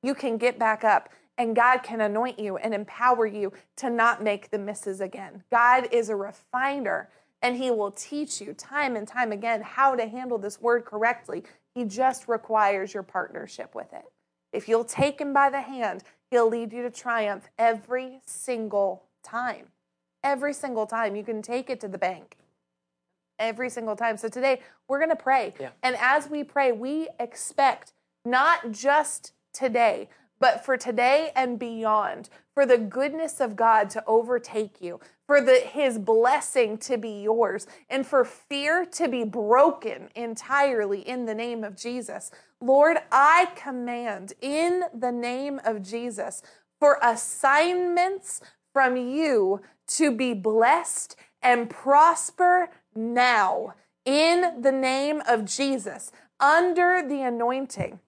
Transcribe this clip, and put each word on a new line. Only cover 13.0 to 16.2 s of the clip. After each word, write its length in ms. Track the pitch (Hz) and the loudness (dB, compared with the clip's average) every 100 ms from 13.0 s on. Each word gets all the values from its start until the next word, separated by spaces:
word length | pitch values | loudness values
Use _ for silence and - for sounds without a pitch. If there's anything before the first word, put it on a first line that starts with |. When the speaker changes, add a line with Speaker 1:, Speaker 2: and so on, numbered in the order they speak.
Speaker 1:
partnership 720 | 185 185 - - - - - - | -8 -8 -8 -10 -14 -14 -14 -14
with 160 | - | -14
it. 120 | - - _ _ _ _ | -18 -20 _ _ _ _
If 140 | - 208 | -10 0
you'll 160 | 226 233 | 0 0
take 340 | - 277 285 | -2 -2 -2
him 140 | 285 | -2
by 160 | 277 277 | 2 2
the 120 | 277 | 2
hand, 420 | 247 262 226 180 - _ | -8 -6 -6 -6 -14 _